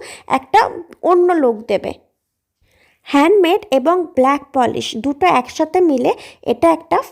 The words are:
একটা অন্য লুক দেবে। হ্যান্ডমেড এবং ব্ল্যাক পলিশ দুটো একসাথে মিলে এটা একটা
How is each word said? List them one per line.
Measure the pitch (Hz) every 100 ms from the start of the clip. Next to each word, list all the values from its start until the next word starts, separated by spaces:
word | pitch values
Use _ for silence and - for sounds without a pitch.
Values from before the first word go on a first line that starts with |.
| - - - 262
একটা | - 415 - - 339 - -
অন্য | 359 359 339
লুক | 262 214 220
দেবে। | 202 - - _ _ _ _ _ _ _ _ _ _ -
হ্যান্ডমেড | 285 302 415 339 403 -
এবং | 269 262 359 339 -
ব্ল্যাক | 254 285 -
পলিশ | 269 233 - 220 220
দুটো | 269 285 370
একসাথে | 277 247 - 311 370
মিলে | 359 262 262 480 - -
এটা | - 240 339
একটা | 330 - 359 523